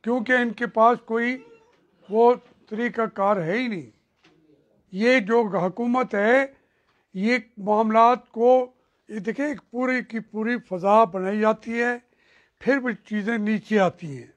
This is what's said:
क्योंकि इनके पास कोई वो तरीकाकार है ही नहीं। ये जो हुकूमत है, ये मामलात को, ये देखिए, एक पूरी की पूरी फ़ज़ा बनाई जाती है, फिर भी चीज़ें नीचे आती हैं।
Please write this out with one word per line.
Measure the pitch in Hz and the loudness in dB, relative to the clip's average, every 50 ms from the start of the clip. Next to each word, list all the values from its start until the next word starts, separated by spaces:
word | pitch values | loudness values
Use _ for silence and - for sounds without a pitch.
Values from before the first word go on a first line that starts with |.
| - | -4
क्योंकि | 220 240 254 208 - 254 | -2 -4 -4 0 0 0
इनके | 247 240 233 208 - 240 | 0 0 -2 -4 -6 -8
पास | 202 - 226 220 233 247 | -4 0 4 4 4 4
कोई | 226 _ - 226 233 233 247 254 262 - - - _ _ _ _ _ _ _ _ _ _ - | 2 _ -6 -4 -2 -2 -4 -4 -6 -12 -20 -20 _ _ _ _ _ _ _ _ _ _ -4
वो | 196 220 233 240 247 247 _ _ _ _ _ _ | 0 4 4 4 4 2 _ _ _ _ _ _
तरीकाकार | 220 214 240 240 185 233 226 220 220 - 196 196 208 196 | -6 -4 -4 -4 -2 -4 -4 -4 _ -2 0 0 0 0
है | 160 160 185 | 0 -2 -2
ही | 240 262 | -2 -4
नहीं। | 240 208 175 135 110 _ _ _ _ _ _ _ _ _ _ _ _ _ _ _ _ _ _ _ _ 185 | -4 -6 -8 -10 -14 _ _ _ _ _ _ _ _ _ _ _ _ _ _ _ _ _ _ _ _ -6
ये | 185 220 240 254 262 | -2 2 2 2 2
जो | 202 185 226 233 226 | 2 2 0 0 0
हुकूमत | 202 180 185 170 185 180 - 240 240 240 254 254 - - | 0 -2 -2 -2 -2 -4 -4 -4 -2 0 -2 -2 -2 -2
है, | 202 202 220 247 269 269 269 269 _ _ _ _ _ _ _ _ _ _ _ _ | 0 2 4 4 2 2 -2 -8 _ _ _ _ _ _ _ _ _ _ _ _
ये | 190 196 226 247 247 247 _ _ - | -4 -2 0 0 -2 -4 _ _ -10
मामलात | 190 202 214 214 226 220 214 226 226 233 247 240 - | -4 -2 0 0 2 2 4 4 6 4 4 0 -4
को, | _ - 226 233 247 254 254 247 247 _ _ _ _ _ _ _ _ | _ -4 0 4 4 4 4 2 -4 _ _ _ _ _ _ _ _
ये | 208 220 | -12 -8
देखिए, | 175 226 214 247 285 302 | -6 -6 -4 -4 -4 -4
एक | 277 - _ _ | -4 -8 _ _
पूरी | - 240 254 254 254 254 - | -6 -4 -2 -2 -2 -4 -4
की | _ 226 226 | _ -10 -10
पूरी | 220 _ - 214 220 226 240 | -10 _ -8 -6 -4 -4 -4
फ़ज़ा | 233 - _ 185 180 165 196 208 220 226 | -4 -6 _ -8 -2 2 4 6 6 4
बनाई | 180 175 190 185 190 208 214 | 4 0 -6 -4 -2 -2 0
जाती | 214 214 220 214 - 233 | 0 0 0 -2 -6 -8
है, | 226 233 240 240 240 240 _ _ _ _ _ _ _ _ _ _ _ _ | -4 -2 -2 -2 -4 -6 _ _ _ _ _ _ _ _ _ _ _ _
फिर | - 214 269 269 | -2 -2 -2 0
भी | 247 247 214 | -2 -6 -6
चीज़ें | - _ - 214 214 196 214 240 | -8 _ -6 -6 -4 -2 -2 -4
नीचे | 226 208 214 220 202 - - 214 | -2 -2 -2 -2 -2 -2 0 2
आती | 208 190 170 - - 180 | 2 2 2 0 -4 -14
हैं। | 156 139 127 117 - _ | -14 -12 -14 -16 -20 _